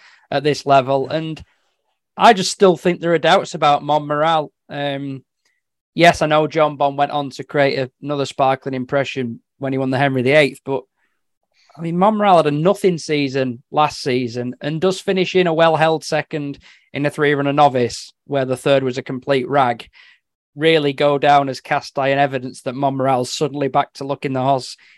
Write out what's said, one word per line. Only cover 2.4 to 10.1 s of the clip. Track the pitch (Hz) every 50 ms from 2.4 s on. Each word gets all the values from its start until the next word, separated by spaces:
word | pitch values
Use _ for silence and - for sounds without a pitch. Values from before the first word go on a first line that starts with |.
| 180 -
still | - - 202 185 170
think | - - 180 175 -
there | 160 170 170
are | 156
doubts | 160 160 185 202 - - -
about | 156 160 147 143 143 143
Monmiral. | 147 151 151 147 147 147 147 156 165 165 156 147 - _ _ _ -
Um, | - 143 143 143 139 139 139 139 135 131 _ _ _ _ _ _ _ _ _ _ _ _ _ _ -
yes, | - 165 170 - -
I | 160
know | 151 151 156 156
John | 147 151 160 151 147 147
Bond | 135 143 143 139
went | 143 143 -
on | - 147 143 131
to | - - 131
create | - - 147 139 139 -
a, | 135 131 123 _ -
another | - 143 147 139 135
sparkling | - - - 139 131 135 131 - 139 131
impression | 127 123 - 143 139 131 - - 135 127 117 117 - _ _ _
when | - 139 135 127
he | 131
won | 135 131
the | 135
Henry | 127 143 139